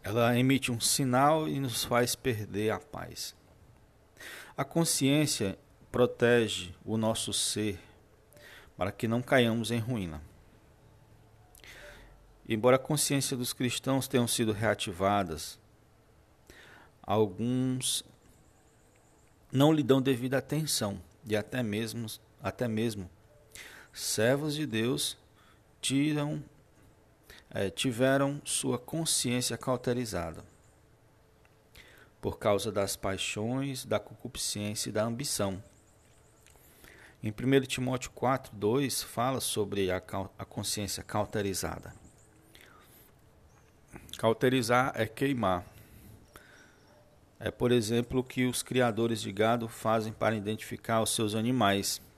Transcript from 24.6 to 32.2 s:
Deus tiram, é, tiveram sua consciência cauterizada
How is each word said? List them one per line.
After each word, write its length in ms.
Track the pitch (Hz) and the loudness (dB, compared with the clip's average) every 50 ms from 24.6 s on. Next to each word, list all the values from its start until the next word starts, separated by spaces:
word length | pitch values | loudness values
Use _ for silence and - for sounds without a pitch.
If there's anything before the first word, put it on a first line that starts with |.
| 156 | -4
Deus 520 | 127 110 110 110 123 151 160 - - - - _ _ _ _ _ - - _ _ _ _ _ | -2 0 0 0 0 0 -2 -2 -4 -6 -10 _ _ _ _ _ -20 -20 _ _ _ _ _
tiram, 600 | - - 131 139 143 151 151 147 147 151 156 147 135 - - - - _ _ - - - _ _ _ _ _ _ _ - - - - _ | -4 0 0 2 2 2 0 0 -2 -2 -4 -6 -8 -12 -20 -20 -20 _ _ -20 -20 -20 _ _ _ _ _ _ _ -20 -20 -20 -20 _
é, 220 | - 107 101 95 | -6 -4 -4 -4
tiveram 720 | - - - 135 117 110 127 135 135 139 139 139 143 147 - | -4 -2 -2 -2 2 2 4 4 4 4 2 0 -2 -6 -6
sua 320 | - - - - 131 123 | -4 -4 -2 0 0 -2
consciência 800 | 117 - - - 160 165 - - - - 127 120 123 120 - 120 | -2 -4 -6 -4 -4 -2 0 0 0 0 0 0 0 0 -2 -4
cauterizada 880 | - - 139 131 123 - 127 120 123 123 107 98 87 85 82 78 85 101 - - _ _ - _ _ _ _ - _ _ _ _ _ _ _ _ _ _ _ _ _ _ _ _ - - - - - - - _ _ | -4 -2 -2 -2 0 0 -2 -2 0 -2 -4 -4 -4 -4 -6 -8 -12 -16 -20 -20 _ _ -20 _ _ _ _ -20 _ _ _ _ _ _ _ _ _ _ _ _ _ _ _ _ -20 -20 -20 -20 -20 -20 -20 _ _